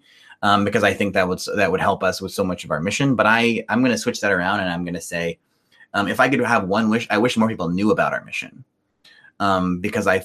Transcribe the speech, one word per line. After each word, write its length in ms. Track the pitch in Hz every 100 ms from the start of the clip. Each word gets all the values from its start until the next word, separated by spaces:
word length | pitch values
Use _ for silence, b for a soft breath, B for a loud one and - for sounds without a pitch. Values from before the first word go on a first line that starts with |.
| b b b b
um, 220 | 104 101 101
because 180 | 107
I 100 | 101
think 200 | 92 101
that 140 | 95 90
would, 120 | 90 - 104
that 160 | 92
would 100 | 92
help 220 | 104 95
us 180 | 92 -
with 100 | 95
so 120 | -
much 200 | 95 87
of 80 | 80
our 100 | 76
mission. 340 | 95 - 139 110
But 100 | 104
I, 400 | 117 117 107 -
I'm 120 | 110
gonna 160 | 127 110
switch 240 | 123 -
that 100 | 104
around, 280 | 92 90 104
and 100 | 92
I'm 160 | 87 87
gonna 160 | 87
say, 380 | - 87 85 82 _ b b b b
um, 140 | 101 104
if 120 | 123
I 100 | 135
could 120 | 131
have 260 | 113 117 92
one 220 | 104 110
wish, 180 | 117 -
I 80 | 104
wish 200 | 123 113
more 100 | 113
people 220 | 92 85
knew 220 | 90 104
about 220 | 95 73
our 100 | 64 55
mission. 380 | - - - - _ _ _ b b b -
Um, 400 | 101 95 90 90
because 280 | 104 107 95
I, 160 | 92